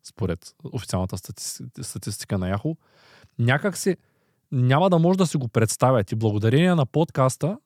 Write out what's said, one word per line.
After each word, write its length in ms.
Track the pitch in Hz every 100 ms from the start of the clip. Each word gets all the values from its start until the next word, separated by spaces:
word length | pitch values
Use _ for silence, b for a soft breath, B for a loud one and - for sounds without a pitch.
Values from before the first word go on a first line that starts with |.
според 500 | - - 92 82 - _
официалната 540 | - 120 - 92 95 98
стати-, 240 | - - - - 127 -
статистика 560 | - - - 101 - 101
на 160 | 90 101
Yahoo, 200 | 151 165 b b b b b -
някак 380 | 120 143 208 175
си 200 | 196 175 _ _ _ _ _
няма 380 | 135 123 139 185
да 80 | 175
може 200 | 170 190
да 80 | 175
си 100 | 156
го 120 | 123
представят. 640 | 117 110 - 123 127 98
И 40 | 110
благодарение 580 | 110 104 110 135 180
на 120 | 175 131
подкаста 720 | 147 165 - 131 - 151 233